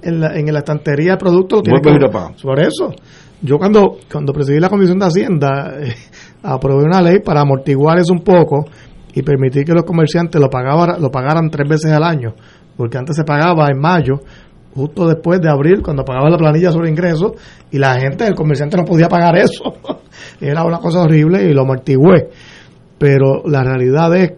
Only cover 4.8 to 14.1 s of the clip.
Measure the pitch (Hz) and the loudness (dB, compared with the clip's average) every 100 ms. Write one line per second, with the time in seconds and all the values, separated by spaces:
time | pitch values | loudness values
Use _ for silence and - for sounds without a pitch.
4.8 | 185 185 190 180 226 160 139 139 - 135 | 2 2 0 0 0 0 0 -2 -6 -10
5.8 | 135 - - - - _ 202 131 139 139 | -10 -10 -16 -20 -20 _ -6 -4 0 2
6.8 | 151 190 170 196 - 147 143 135 147 135 | 2 4 4 2 2 0 0 0 -2 0
7.8 | 151 170 170 180 196 180 151 143 151 - | 2 2 2 0 2 4 2 -2 -6 -14
8.8 | - - - - 139 135 131 143 147 170 | -20 -20 -12 -6 -2 0 0 -2 0 0
9.8 | 165 165 151 170 170 165 135 131 127 156 | 0 0 0 0 -2 0 0 0 -2 0
10.8 | 170 170 139 131 135 165 160 156 143 156 | 0 -2 -4 -4 -2 -2 -2 -2 -2 0
11.8 | 160 151 170 151 117 - - _ _ - | 0 0 0 -2 -6 -12 -20 _ _ -8
12.8 | 117 131 165 156 147 143 170 160 143 135 | -6 -6 -6 -4 -2 0 0 2 0 0
13.8 | 156 180 131 | 0 0 0